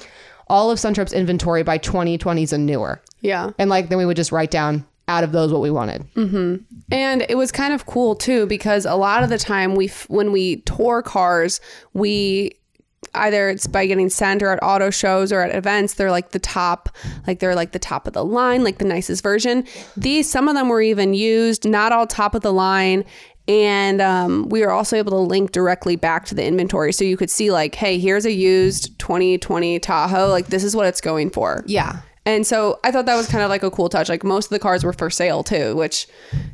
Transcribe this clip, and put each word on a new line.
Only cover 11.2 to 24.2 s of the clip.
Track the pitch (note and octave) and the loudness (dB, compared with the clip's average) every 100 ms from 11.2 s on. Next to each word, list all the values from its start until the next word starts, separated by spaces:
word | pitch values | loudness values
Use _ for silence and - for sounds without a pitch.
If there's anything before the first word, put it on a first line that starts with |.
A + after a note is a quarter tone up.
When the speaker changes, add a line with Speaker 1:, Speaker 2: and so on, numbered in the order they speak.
| F3+ E3+ E3+ - - - - | 2 2 0 -2 -10 -20 -10
Speaker 2:
we | F#3+ G#3 G#3 G3 F#3+ G3+ - _ _ _ _ - | -2 0 0 0 0 -2 -6 _ _ _ _ -10
either | - G#3+ G#3 G3 | -2 0 2 0
it's | F#3+ - | -2 -2
by | G3 F#3+ | 0 2
getting | F#3+ F#3+ | 2 0
sent | - G3+ G3 | 0 0 2
or | G3 | 0
at | F#3+ | 0
auto | F#3 G3 G3 | 2 2 2
shows | F#3+ G3 F#3+ F#3+ | 0 0 2 2
or | G3 | 0
at | F3 | 0
events, | F#3+ G3 G3+ G3+ | 0 0 0 0
they're, | - F#3+ | 0 0
like, | F3+ - | 0 -2
the | F#3+ | -6
top, | - F#3+ F3 F3 - - - - - | -4 -2 -2 -2 -6 -10 -12 -8 -6
like, | F3+ | -2
they're, | F#3 F3+ | 0 0
like, | E3+ | -2
the | F3+ | -6
top | - C3+ - | -6 -6 -6
of | |
the | - | -4
line, | E3+ B3 B3+ B3 | -2 0 2 2
like, | A#3 F#3+ | 0 0
the | |
nicest | F#3+ F3 F3+ F3+ | -2 -2 -2 -4
version. | G3+ G#3 A#3+ B3+ B3+ - - - | 0 0 2 0 -2 -12 -16 -6
These, | B3+ D4+ C#4+ | 0 0 0
some | C4 C#4+ | 0 2
of | |
them | C#4+ B3+ | 2 2
were | A3+ | 2
even | A3 G#3 G3 | 2 2 2
used, | G3 A3 A3+ A3+ A3 G#3+ | 2 2 2 2 0 0
not | G#3+ A3 | 2 4
all | A#3 A3+ | 2 0
top | - G#3 A3+ | 0 0 0
of | |
the | G#3+ | 0
line. | F#3+ F#3+ F#3+ F#3+ F#3+ - - - _ - | 2 2 2 2 0 -2 -14 -20 _ 2
And, | G#3 G#3 G3+ G3 G3 | 4 4 2 2 2
um, | F#3+ F#3 | 2 2